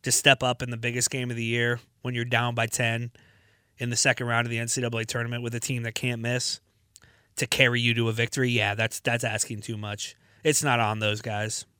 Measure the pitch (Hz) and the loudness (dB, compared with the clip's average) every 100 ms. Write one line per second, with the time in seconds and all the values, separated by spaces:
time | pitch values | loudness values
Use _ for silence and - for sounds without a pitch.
0 | - - 147 135 127 123 123 117 120 120 | 2 4 6 4 2 -2 -4 -4 -4 -2
1 | 120 135 123 117 113 117 120 120 - _ | -2 -2 -6 -4 -2 0 0 -2 -6 _
2 | 123 123 120 120 120 120 117 - 120 117 | -6 -4 0 0 0 0 -2 0 0 -2
3 | 120 - _ _ _ _ _ _ 120 117 | -6 -12 _ _ _ _ _ _ -4 2
4 | 143 120 120 117 120 117 117 - 120 117 | 2 2 2 2 2 -2 -2 -2 -2 -2
5 | 113 123 117 120 120 117 - 127 117 - | -4 -4 -4 -4 -4 -6 -4 -4 -4 -4
6 | 127 117 117 123 - - _ _ _ - | -4 -2 -2 -2 -2 -6 _ _ _ -20
7 | - _ _ - 123 - 131 120 120 117 | -20 _ _ -6 -2 4 4 6 2 2
8 | 117 110 117 - 127 117 101 104 110 - | 2 2 0 2 2 2 2 0 -2 -2
9 | - 117 117 107 - 107 104 110 104 104 | -2 0 0 -2 -4 -6 -8 -8 -6 -6
10 | - - _ _ 160 151 147 120 110 107 | -8 -12 _ _ 2 2 4 4 4 2
11 | 107 107 113 104 107 - - | 0 -2 -4 -4 -4 -6 -10